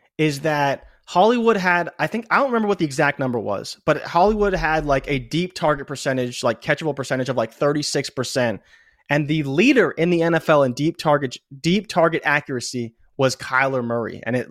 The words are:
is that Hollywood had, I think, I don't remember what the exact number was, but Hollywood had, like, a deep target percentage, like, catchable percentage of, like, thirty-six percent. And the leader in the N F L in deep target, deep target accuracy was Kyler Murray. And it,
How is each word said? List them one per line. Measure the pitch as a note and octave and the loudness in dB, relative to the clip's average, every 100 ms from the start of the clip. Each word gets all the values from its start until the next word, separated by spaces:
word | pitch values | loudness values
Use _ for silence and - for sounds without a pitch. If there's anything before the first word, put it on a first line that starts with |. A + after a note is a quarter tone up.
| _ - | _ -2
is | D#3 C#3 | -2 0
that | D#3 D3 C#3 C3+ - _ - | -2 0 0 -2 -8 _ -2
Hollywood | F3 G#3+ B3 A3+ G#3 | 4 4 4 2 2
had, | F#3 F3 E3 - | 2 2 0 -4
I | D#3 | -4
think, | A3+ - | -4 0
I | F#3 | 2
don't | C4+ | 2
remember | A#3 G#3 | 0 0
what | G3 | 0
the | D#3 | -2
exact | C3+ C#3+ - | 0 0 0
number | C3 A#2+ | -2 -2
was, | G2+ G#2 A2 - | -4 -6 -8 -4
but | - D3 | -2 -2
Hollywood | - E3+ G3+ G#3+ G3+ | 0 2 4 2 0
had, | F3+ D#3 D#3+ D3 | 0 0 0 0
like, | C3+ C#3 | 0 0
a | C#3 | -4
deep | A#2 D#3 F3+ - | -2 -4 -4 -2
target | D#3+ C#3+ C3+ | -2 0 -6
percentage, | C3+ C#3+ C3 B2 - | -6 -2 -2 -2 -2
like, | B2 A2+ | -2 -2
catchable | - C#3+ D#3+ C#3 | -2 -2 -2 -4
percentage | B2+ C3 C3 | -4 -4 -2
of, | B2 | -2
like, | A2+ | -4
thirty-six | - D3 D3 D3 D3 - | -2 0 0 -2 -4 -4
percent. | - A#2+ C3 A#2+ F#2+ - _ _ _ - | -6 -4 0 0 -2 -10 _ _ _ -2
And | C#3+ C#3+ | -2 0
the | D#3 | -2
leader | C#3 C#3+ B3 C4 D#3+ | 0 2 4 4 2
in | - E3+ | 0 0
the | E3+ | 2
N | E3 E3 | 2 2
F | - | 4
L | D3+ | 4
in | C3+ | 2
deep | A#2+ D3+ - | 0 -2 0
target, | D#3+ D3 C3+ - _ C#3 | 0 0 0 -8 _ -4
deep | E3 G3+ F#3+ | 0 0 0
target | F3+ E3 D#3+ D3+ | 0 2 2 0
accuracy | D3 - B2+ - B2+ A2+ - _ - | 0 -2 -6 -6 -6 -8 -12 _ -2
was | C3 B2+ | -2 -2
Kyler | - C3 C3+ C3 | -2 0 0 -2
Murray. | A#2 A#2 A2 - | -2 -4 -4 -8
And | - B2 | -4 -4
it, | - | -4